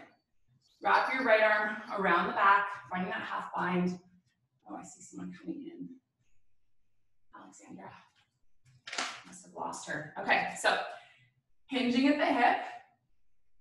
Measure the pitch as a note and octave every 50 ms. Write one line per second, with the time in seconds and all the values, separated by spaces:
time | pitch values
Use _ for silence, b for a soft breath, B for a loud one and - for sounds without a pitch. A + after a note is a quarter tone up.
0 | - - _ _ _ _ _ _ _ _ _ _ _ _ _ _ - G3+ - -
1 | - B3+ C4 C4 B3+ A#3 A3 G#3+ A3 G#3+ G#3+ G#3+ G#3+ A3 A3 - - - G#3+ G3+
2 | F#3+ F3+ F3 F3+ F#3+ - - - - G3 G3+ G3+ G3+ - - - - - F#3 F3+
3 | F#3 - E3 - - - - - - - - F#3 F3+ F3 F3+ F3+ F3+ F3+ - -
4 | - _ _ _ _ _ _ _ _ _ _ _ _ - - - - - - -
5 | - - - - - - - - - - D#3 C#4 - E4+ - - - - - -
6 | _ _ _ _ _ _ - - - - - _ _ _ _ _ _ _ _ _
7 | _ _ _ _ _ - - - D4 - - - - - - F#3 F#3+ - - -
8 | - _ _ _ _ _ _ _ _ - - - _ - _ _ _ - - -
9 | - - - - - - - - - - - - - - - - - - D3+ D3
10 | - - - - - - - - - - - - - - - - - - B B
11 | B B B B B B B _ _ _ _ _ _ _ C4+ B3+ A#3+ A#3+ A#3+ B3
12 | C4+ D4 D4+ D4+ D#4+ - C#4 A#3 B3 - - - - - - - - _ _ _
13 | _ _ _ _ _ - - _ _ _ - -